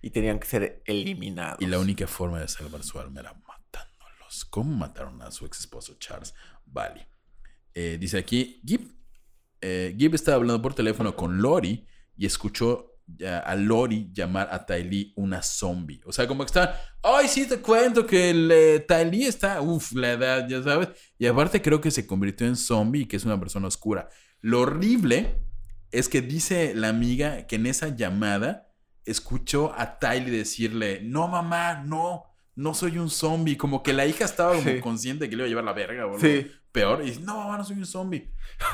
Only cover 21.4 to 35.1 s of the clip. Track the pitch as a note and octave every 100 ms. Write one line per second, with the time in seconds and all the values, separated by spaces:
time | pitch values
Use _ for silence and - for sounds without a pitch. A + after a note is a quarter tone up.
21.4 | D3+ G#3 - D3+ D3+ C3+ A2 F#2+ G2 G2
22.4 | A#2 B2 - A2+ G#2+ C#3+ A#2 G2+ A2 G2+
23.4 | F#2 G2+ F#2+ - G#2+ G2+ - - _ _
24.4 | A2 A#2+ B2+ D3 G3+ A#3+ E3 A#2+ A3 -
25.4 | - - - - - A#2+ C3 C#3+ B2 D#3
26.4 | D#3+ F3+ D#3 G#2+ A2 A2 A#2+ B2+ D3 D3+
27.4 | - A2 A#2 C3+ D#3 B2+ G#2 F#2+ G#2 G2+
28.4 | A#2 G3+ _ _ _ _ - A2 - B2+
29.4 | - C#3+ D3+ - A#2 - A#2+ B2 B2+ A2+
30.4 | G#2+ - A2+ A2+ G#2+ G2 A2 C#3 E3+ F3
31.4 | E3+ E3+ E3+ D#3+ C#3 G3+ C4+ E3+ - _
32.4 | _ - D3 D#3 F3+ E3 E3 - D#3+ E3
33.4 | D#3+ C#3 C#3+ C#3 - C3+ C#3 D3+ G3+ -
34.4 | E3+ F3 C#3+ B2+ A#2+ A2+ B2+